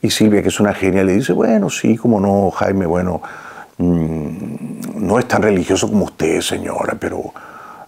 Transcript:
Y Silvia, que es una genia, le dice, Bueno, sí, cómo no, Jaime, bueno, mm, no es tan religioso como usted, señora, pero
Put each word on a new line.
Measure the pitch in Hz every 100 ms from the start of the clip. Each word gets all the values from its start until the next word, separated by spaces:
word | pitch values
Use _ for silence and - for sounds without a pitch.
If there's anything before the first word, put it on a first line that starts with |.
Y | 110
Silvia, | - 107 104
que | 92
es | -
una | 104
genia, | - 95 92 98
le |
dice, | 95 131
Bueno, | 175 233 220 190
sí, | - - 113
cómo | 123 107
no, | 98 98 95
Jaime, | - 95 98 90
bueno, | 90 90 80 - - - - - _
mm, | 87 85 80 80 73 82 76 76 78 - - - -
no | -
es | -
tan | -
religioso | 110 98 - 95 107
como | 107
usted, | 85 - 80 82
señora, | 85 87 87 85 - -
pero | 87 87 - - - - - -